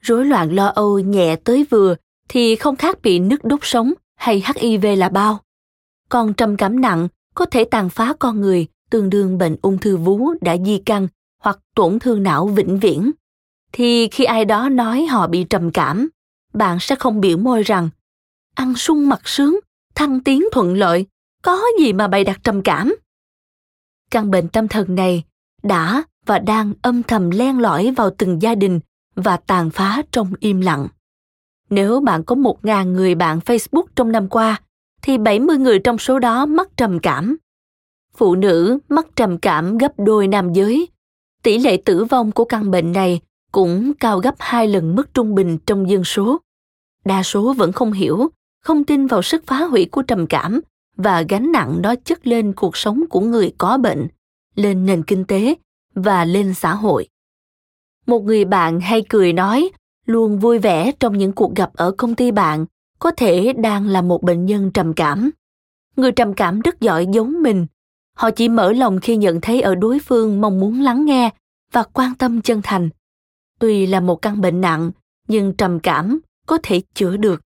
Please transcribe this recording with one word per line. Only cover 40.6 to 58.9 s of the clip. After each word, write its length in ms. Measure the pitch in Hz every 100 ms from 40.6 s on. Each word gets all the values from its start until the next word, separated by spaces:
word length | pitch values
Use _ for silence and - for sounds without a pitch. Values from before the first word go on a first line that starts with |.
| 202 254 349 _ _ _ _ _
Tỷ 140 | 247 214
lệ 200 | 269 185 -
tử 200 | 180 226
vong 260 | 262 220
của 140 | 214 233
căn 260 | 226 208
bệnh 200 | 185 170
này 300 | 180 190 175 _ _ _
cũng 420 | - 180 180 247
cao 260 | 294 240 196
gấp 160 | 220 -
hai 280 | - 240 220
lần 280 | 196 160 190
mức 180 | 285
trung 220 | - 226 196
bình 220 | 180 160 -
trong 240 | 202 185
dân 140 | 196
số. 380 | 175 - 202 302 _ _ _ _ _ _ -
Đa 180 | 190
số 300 | 185 202 220
vẫn 180 | 269 175
không 200 | 190 233
hiểu, 380 | 196 175 175 294 _ _ _
không 200 | - 311
tin 240 | 285 294 269
vào 140 | 226
sức 220 | 175 320 -
phá 160 | 262
hủy 220 | 339 247 175
của 160 | -
trầm 260 | 262 220 160
cảm 340 | 156 165 233 - _ _ -
và 240 | 196 175
gánh 300 | 165 196 269
nặng 280 | 311 131 165
nó 140 | 196 247
chất 320 | - 339 247
lên 260 | 233 214
cuộc 240 | 196 190 -
sống 260 | 214 220 330
của 120 | 185
người 320 | 214 233 190 -
có 200 | 180 262
bệnh, 300 | 240 147 147 _ _ _ _ -
lên 300 | 202 190 190
nền 180 | 185
kinh 220 | 160 190 185
tế 300 | 196 220 330 _ _ _
và 320 | - 190 190 165
lên 280 | 185 202
xã 200 | 185 165
hội. 340 | 190 214 139 - _ _ _ _ _ _ _ _ _ -
Một 120 | 240
người 260 | 202 220 196
bạn 340 | 196 165 165
hay 220 | 180